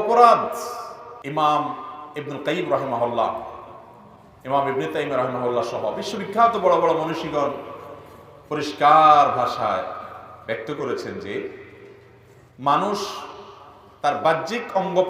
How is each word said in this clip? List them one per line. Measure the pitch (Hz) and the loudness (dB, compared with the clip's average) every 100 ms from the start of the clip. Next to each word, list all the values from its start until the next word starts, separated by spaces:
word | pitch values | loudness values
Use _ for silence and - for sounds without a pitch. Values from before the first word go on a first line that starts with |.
অপরাধ। | 214 233 233 - - - - - - - - - 139 | 6 8 8 8 2 -6 -8 -10 -12 -14 -16 -14 -6
ইমাম | 156 151 147 - - - - - 147 | 0 2 2 0 -6 -10 -14 -12 -12
ইবনুল | 139 139 - | -10 -6 -4
কাইয়িম | 170 151 135 | -4 0 -2
রাহিমাহুল্লাহ, | - 117 120 117 101 - - - - - - - - - - - 131 | -2 -2 -2 0 -2 -2 -10 -14 -16 -20 -20 -20 -20 -20 -20 -18 -2
ইমাম | 139 135 | 0 2
ইবনে | 131 156 | 0 -2
তাইমিয়া | 156 143 131 | -4 -2 -2
রাহিমাহুল্লাহ | 127 123 123 120 113 | -2 -2 0 0 -2
সহ | 113 107 - | -2 -4 -4
বিশ্ববিখ্যাত | 202 208 190 202 233 214 | -6 -6 -4 4 4 4
বড় | 185 170 | 2 4
বড় | 165 160 | 4 2
মনীষীগণ | 156 160 156 147 143 - - - - - - - - - - | 0 -4 -4 -2 -2 -4 -10 -14 -16 -18 -18 -20 -20 -20 -8
পরিষ্কার | 147 147 - 147 156 156 147 143 - | -6 -4 2 6 8 10 8 6 2
ভাষায় | 120 - 110 92 - - - - - - - | -2 -2 -2 -2 -4 -10 -12 -16 -18 -16 -8
ব্যক্ত | 113 - 147 | -8 -6 -6
করেছেন | 127 98 110 95 95 | -4 -4 -6 -10 -8
যে | 117 - - - - - - - - - - - - | -8 -8 -12 -18 -20 -20 -20 -20 -20 -20 -20 -20 -6
মানুষ | 139 151 196 202 - - - - - - - - - - | 0 2 2 -2 -6 -10 -12 -16 -18 -20 -20 -20 -20 -4
তার | 147 - 156 | -2 2 2
বাহ্যিক | 160 - 233 226 190 | 0 -2 -6 -4 -2
অঙ্গ | 180 175 185 | 0 0 2